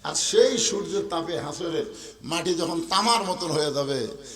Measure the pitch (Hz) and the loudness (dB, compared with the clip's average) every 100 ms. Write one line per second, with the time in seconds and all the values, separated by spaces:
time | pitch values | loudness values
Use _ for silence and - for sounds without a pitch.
0 | 151 - - 208 262 254 - 202 165 196 | -2 -2 4 6 6 4 0 -2 -2 -4
1 | 165 170 165 151 147 147 170 156 143 - | -2 -4 -4 -6 -6 -6 -4 -2 -4 -10
2 | - - 127 165 175 170 165 170 165 190 | -16 -14 -4 -2 0 0 0 -2 2 2
3 | 226 233 185 180 175 151 151 139 139 135 | 4 4 2 -2 0 0 2 0 0 -2
4 | 113 - - | -2 -8 -14